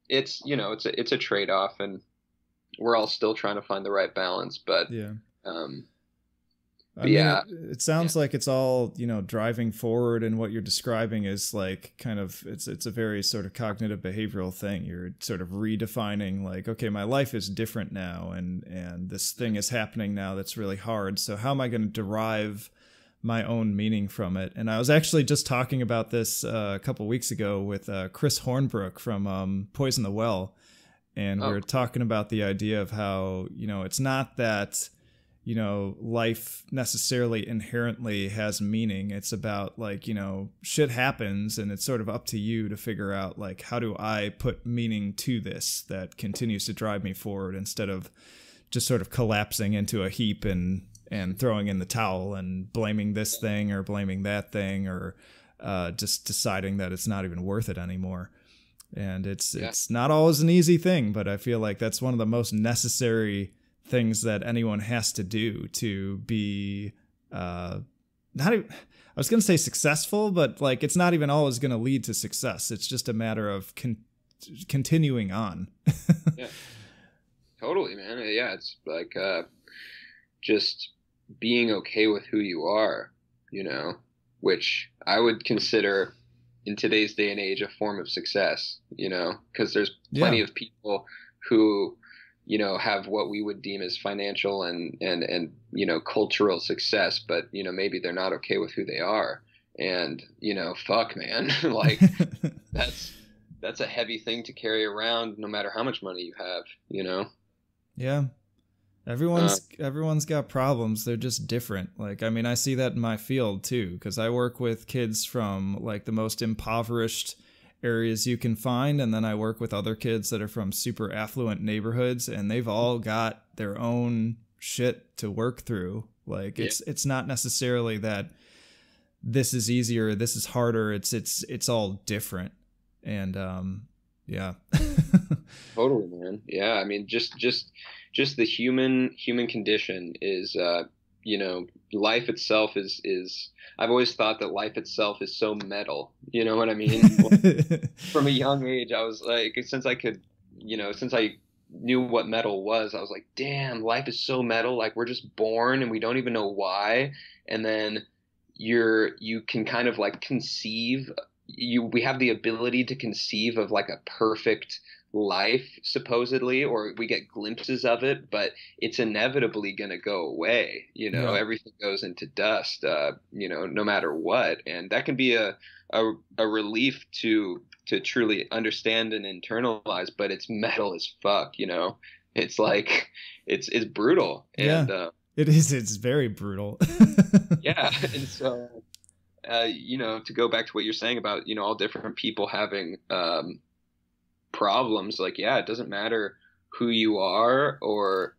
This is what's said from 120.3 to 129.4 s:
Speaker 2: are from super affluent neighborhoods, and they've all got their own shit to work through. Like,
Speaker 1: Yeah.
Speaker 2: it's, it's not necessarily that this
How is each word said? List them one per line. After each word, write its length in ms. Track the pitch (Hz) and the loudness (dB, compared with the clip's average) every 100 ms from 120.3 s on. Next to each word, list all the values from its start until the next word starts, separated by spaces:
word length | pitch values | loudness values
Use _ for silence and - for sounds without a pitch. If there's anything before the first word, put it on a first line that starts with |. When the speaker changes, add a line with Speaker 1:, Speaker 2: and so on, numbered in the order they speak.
| 110 | -4
Speaker 2:
are 60 | 104 | -4
from 240 | 120 98 | -4 -4
super 400 | - 123 110 104 | -2 -4 -4 -4
affluent 500 | 104 107 135 117 101 | -4 -6 -2 -2 -2
neighborhoods, 680 | 107 107 110 120 127 123 120 | -2 -2 -2 0 0 0 -4
and 200 | 104 101 | -4 -2
they've 180 | 117 113 | -2 0
all 300 | 104 120 117 | 2 2 0
got 460 | 107 110 113 - _ - | 0 0 0 -4 _ -8
their 200 | 104 104 | -8 -4
own 600 | 117 120 120 117 113 117 _ _ | -2 0 2 2 0 -2 _ _
shit 600 | - - 123 117 _ - | -8 0 0 0 _ -8
to 120 | 107 | -6
work 340 | 101 120 123 | -2 -2 -2
through. 440 | - 107 90 110 - _ - | -4 -4 -4 -6 -10 _ -10
Like, 320 | 98 98 - | -8 -8 -4
Speaker 1:
Yeah. 80 | 101 | -4
Speaker 2:
it's, 140 | - | -4
it's 240 | - - 139 | -6 -2 0
not 220 | 131 - | 0 -2
necessarily 680 | 127 123 - 123 123 117 107 | -4 -2 0 2 2 0 -2
that 340 | 107 101 - - _ - - _ _ _ _ _ | -2 -2 -4 -12 _ -20 -20 _ _ _ _ _
this 320 | 120 131 | -2 0